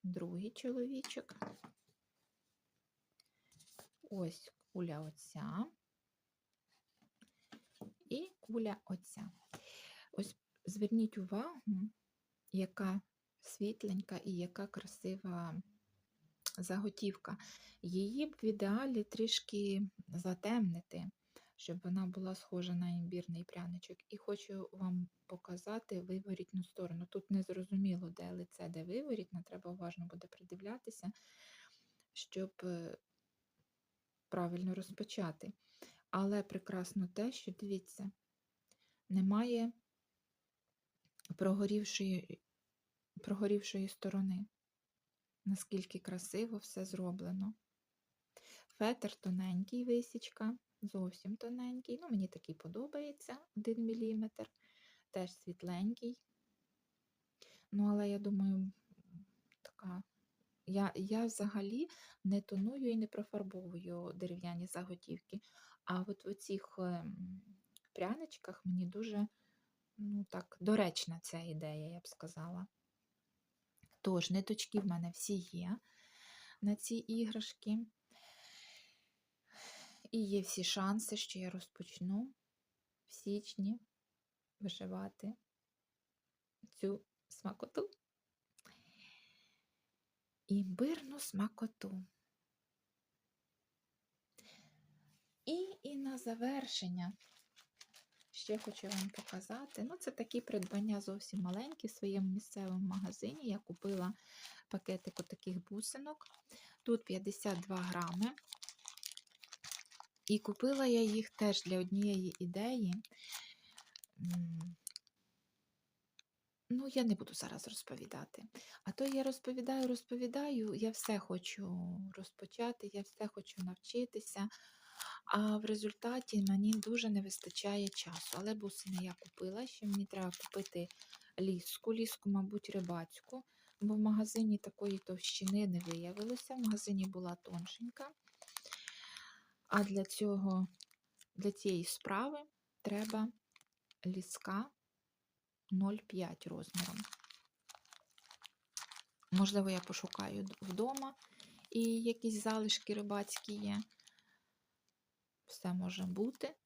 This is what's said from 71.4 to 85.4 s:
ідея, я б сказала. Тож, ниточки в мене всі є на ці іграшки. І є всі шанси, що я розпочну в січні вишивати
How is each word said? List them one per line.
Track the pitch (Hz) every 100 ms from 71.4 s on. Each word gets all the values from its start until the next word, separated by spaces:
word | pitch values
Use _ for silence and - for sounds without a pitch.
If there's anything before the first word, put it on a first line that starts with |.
ідея, | 165 156 156 151 156
я | 170
б | -
сказала. | - 165 165 165 180 196 _ _ _ _ _ _ _ _ _ _ _ - _
Тож, | 196 180 170
ниточки | 190 196 214 - 208
в | 196
мене | 170 175
всі | - - 202
є | 175 175 175 233 _ - - - - - - -
на | 208 208
ці | -
іграшки. | 233 - 226 220 220 220 - 214 220 226 _ _ - - - - - - - - _ _ _ _ _ _ - - - - - -
І | 226
є | 208 202
всі | 185 -
шанси, | 185 202 190 214 214 208
що | - 185
я | 185
розпочну | 185 - - 180 - 180 202 262 - _ _ _ _ _ _ _
в |
січні | - 202 208 - - 196 233 _ _ _ _ _ _ _ _
вишивати | 202 - 190 185 196 - 202 233